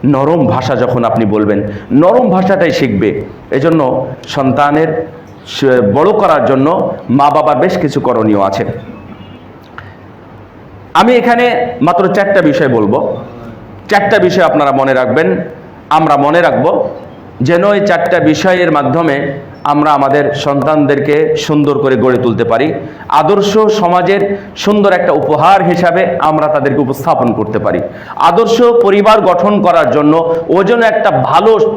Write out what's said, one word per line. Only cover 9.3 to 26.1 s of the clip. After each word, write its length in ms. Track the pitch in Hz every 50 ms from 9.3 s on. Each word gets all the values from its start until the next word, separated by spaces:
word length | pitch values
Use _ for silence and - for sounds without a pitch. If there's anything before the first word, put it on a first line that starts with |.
| - - - - - - - - - - - - - - - - - - - - - - - - - - - - - - - - -
আমি 180 | 160 190 233 247
এখানে 300 | 240 - 254 240 233 247 240 226 240 240 214 - -
মাত্র 220 | 135 160 180 175 185 185 185
চারটা 260 | 208 196 202 202 196
বিষয় 300 | 170 156 143 - 160 135 123 113
বলবো, 200 | 107 98 107 143 - - - - - - - - - - - - - - - - - -
চারটা 280 | 214 202 202 202 226 208
বিষয় 260 | 180 185 - 185 175 156
আপনারা 220 | - 151 147 139
মনে 220 | 135 135 135 135 131
রাখবেন, 340 | 127 127 113 113 151 165 185 185 - - - - - - - - - - -
আমরা 260 | 151 160 160 151 147 139
মনে 220 | 139 143 156 175
রাখবো, 300 | 170 156 135 123 - 165 170 170 - - - - - - - - - - - -
যেন 220 | 131 131 175 170 175 202 208 202
এই 40 | 202 202
চারটা 280 | 180 165 - - 180 170
বিষয়ের 520 | 151 156 156 147 - 190 185 180 180 165
মাধ্যমে 440 | 156 147 139 127 - 165 170 160 139 139 143 - 180 - - - - - -
আমরা 260 | - 147 147 147 151
আমাদের 320 | 147 143 139 135 139 147 143 139 143 143 -
সন্তানদেরকে 680 | 143 143 139 - 156 156 151 147 139 143 139 143 143 147 151 156 156 156 151 -
সুন্দর 300 | - 156 151 147 147 143 143 143
করে 120 | 135 131 117 117
গড়ে 160 | 127 123 120 120
তুলতে 200 | 120 113 98 117 113
পারি, 160 | 113 113 135 156 - - - - - - - -
আদর্শ 420 | - 147 156 - 202 196 202 202 196 220 220 214 214 -
সমাজের 400 | 190 170 175 180 175 180 196 202 202 202 202 196 - - -
সুন্দর 360 | - - 196 208 208 202 196 185
একটা 180 | 175 180 180 156
উপহার 460 | 156 - - 156 147 156 175 196 196 175
হিসাবে 380 | 175 175 175 175 170 170 185 190 -